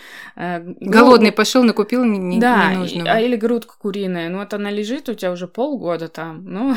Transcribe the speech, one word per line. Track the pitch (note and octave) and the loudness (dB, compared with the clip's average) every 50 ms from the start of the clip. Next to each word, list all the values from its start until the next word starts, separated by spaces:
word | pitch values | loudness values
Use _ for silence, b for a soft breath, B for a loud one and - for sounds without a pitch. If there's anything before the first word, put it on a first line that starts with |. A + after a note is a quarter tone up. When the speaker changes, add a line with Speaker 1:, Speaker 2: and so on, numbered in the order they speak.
| B B B B B B B | B B B B B B B
Speaker 1:
э, | - F3 F3 F3 E3+ | -10 -8 -8 -8 -8
г-, | E3+ F3 - - | -10 -12 -14 -10
Speaker 2:
Голодный | - G3 G3+ A3 A#3+ B3+ B3 A3+ G#3+ G#3 | -4 2 4 6 8 8 8 8 6 4
Speaker 1:
гру-, | G3 | 2
Speaker 2:
пошёл, | - G#3+ - - C4 B3 | 2 0 2 2 4 4
накупил | A3+ G3+ - G3+ G#3 A#3+ B3 B3 | 4 4 2 0 0 0 0 0
не, | A#3 G#3 G3 | 0 0 0
не, | F#3 F3+ F3+ A3+ | -2 -2 0 2
Speaker 1:
да, | A#3 B3 B3 G#3+ F3+ D#3+ F#3+ | 2 4 4 4 4 2 2
Speaker 2:
ненужного. | F#3 F3+ F3 - E3+ E3+ | 0 -2 -4 -6 -4 -2
Speaker 1:
и, | - | 0
а, | G3 A3+ | 2 2
или | A3+ B3 B3 | 2 0 0
грудка | A3 G#3 A#3 A#3+ A#3 A3+ - - _ | 0 0 -2 -2 -2 -4 -8 -14 _
куриная. | - G#3 F#3+ G#3 G3 F#3 F3+ F3 E3 E3 | -8 -8 -6 -4 -4 -4 -4 -6 -6 -6
Ну, | F3+ F#3+ | -8 -8
вот | G#3 G3 - | -8 -8 -8
она | G3+ G3+ G3+ | -6 -6 -6
лежит | G#3 G#3 G#3 G#3 B3 D#4 D4 - | -6 -6 -6 -6 -6 -8 -8 -8
у | A3 | -8
тебя | G#3 - F3+ | -6 -4 -6
уже | F3+ F3 F3+ F3 | -4 -6 -8 -10
полгода | - - A#3+ D4+ D4 A3+ E3+ E3+ E3+ D#3+ E3 D#3+ | -6 -4 -4 -4 -4 -6 -4 -4 -6 -6 -6 -10
там, | - - D#3+ E3 D#3+ D#3+ F#3 | -10 -12 -12 -12 -12 -14 -14
ну, | F#3+ F3 F#3+ B3 C#4 C4 | -12 -8 -4 -2 -2 -2